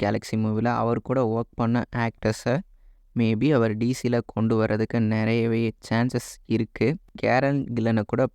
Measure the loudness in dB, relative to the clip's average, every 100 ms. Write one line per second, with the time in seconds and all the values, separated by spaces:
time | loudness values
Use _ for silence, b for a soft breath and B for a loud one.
0 | 0 -2 -2 -2 0 0 0 0 0 -2
1 | -2 0 0 -2 -4 -2 0 0 -2 -2
2 | -4 -2 -2 -2 -2 -2 -4 -18 -20 -20
3 | _ 0 0 2 2 4 2 0 -2 -2
4 | -2 -2 -2 -2 2 2 2 0 0 0
5 | 0 0 0 0 2 0 -2 -4 -2 0
6 | 0 -2 -6 -12 -2 -2 -2 0 0 -2
7 | _ -4 0 2 2 0 -2 -2 0 0
8 | 0 0 0